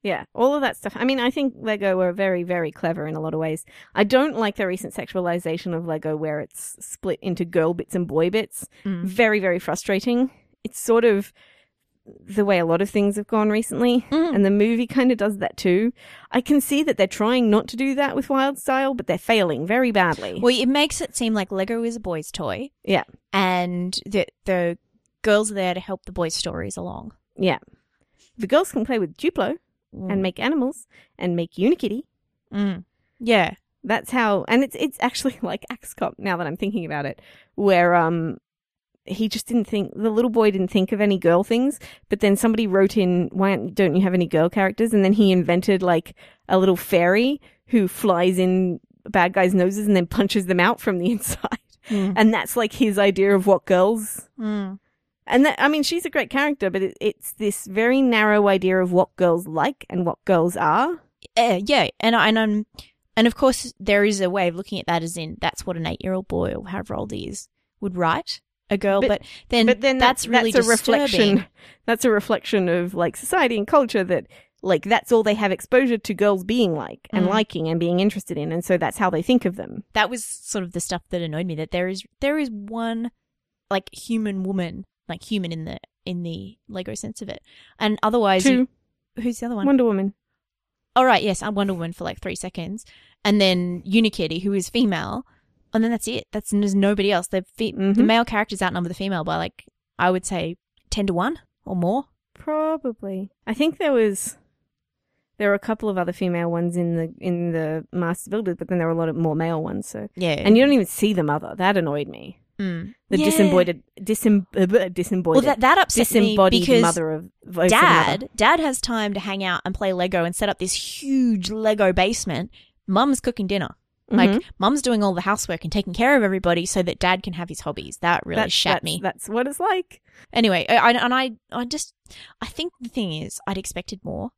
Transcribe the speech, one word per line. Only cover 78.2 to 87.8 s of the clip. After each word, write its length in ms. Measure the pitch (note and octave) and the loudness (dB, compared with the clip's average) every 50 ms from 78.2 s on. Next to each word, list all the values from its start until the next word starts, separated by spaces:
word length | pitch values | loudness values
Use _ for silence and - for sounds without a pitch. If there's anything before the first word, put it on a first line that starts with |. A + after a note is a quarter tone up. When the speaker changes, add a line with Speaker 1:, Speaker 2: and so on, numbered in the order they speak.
| - - E3+ | -10 -8 -8
Speaker 1:
in, 160 | D3+ D3 D#3+ D#3+ | -8 -6 -6 -6
and 100 | E3+ F3 | -6 -2
so 140 | - F#3 | 0 0
that's 200 | E3+ E3 B2 - | 0 0 -4 -2
how 120 | - G3+ F#3 | -2 -2 0
they 120 | F3 D#3+ | 0 -2
think 220 | F3 - B3+ A#3+ - | 2 2 2 2 2
of 140 | F#3 F3+ | 0 -6
them. 260 | G3+ - - - - - _ _ | -6 -12 -12 -12 -16 -16 _ _
Speaker 2:
That 160 | G#3+ G#3+ G#3 | -2 0 0
was 140 | B3 A#3 - | -2 -10 -10
sort 400 | - - - - - - G#3+ F#3 | -12 -14 -16 -12 -8 -8 -8 -8
of 80 | F3 | -6
the 80 | - F3 | -8 -8
stuff 220 | - - F3+ F3 _ _ | -6 -6 -8 -8 _ _
that 120 | - F3 | -6 -6
annoyed 260 | E3+ D#3+ D3+ D#3 F3+ | -6 -6 -6 -6 -6
me, 80 | F#3 D#3+ | -6 -6
that 160 | D3+ D#3+ D#3 | -8 -8 -6
there 180 | - F3+ F3+ F#3 | -4 -4 -4 -4
is, 140 | F#3+ F#3+ - _ _ _ | -6 -10 -12 _ _ _
there 160 | - C#4 D4 D#4 | -2 -2 0 -2
is 100 | D4 B3+ | -4 -4
one, 640 | A3 G3+ G3+ G3+ A3+ A#3 A3+ A3+ A3+ A3+ A#3 A#3+ _ _ _ _ _ _ _ _ _ _ _ _ | -6 -12 -12 -10 -8 -6 -6 -6 -6 -6 -8 -10 _ _ _ _ _ _ _ _ _ _ _ _
like, 200 | G3+ F#3+ - - - | -4 -4 -4 -6 -20
human 500 | - - - A3+ A3+ A3 G#3 G3 F#3+ F#3+ | -18 -8 -4 -4 -2 -2 -4 -4 -4 -4
woman, 420 | F#3 G3 F#3+ F3 E3+ F3 F#3+ F#3+ _ _ _ _ | -4 -4 -4 -4 -6 -8 -12 -16 _ _ _ _
like, 160 | - E3 E3+ - | -14 -14 -14 -8
human 300 | - A3 G3+ F#3 E3 E3+ | -6 -4 -4 -4 -4 -8
in 100 | D#3+ D#3 | -8 -10
the, 140 | - - - - _ _ _ _ | -10 -12 -14 -16 _ _ _ _
in 200 | F3+ F3+ F3 F3 | -8 -8 -8 -8
the 340 | E3+ D#3+ - G3 G3 A3 _ _ | -8 -10 -10 -12 -16 -18 _ _
Lego 260 | _ G#3+ F#3 F#3 G3+ A3 | _ -12 -12 -10 -10 -12
sense 280 | G3 - G#3+ A3 - | -12 -12 -14 -14 -14
of 80 | G#3+ F#3+ | -14 -14
it. 120 | - - _ _ _ - - _ _ | -14 -16 _ _ _ -20 -20 _ _
And 180 | _ | _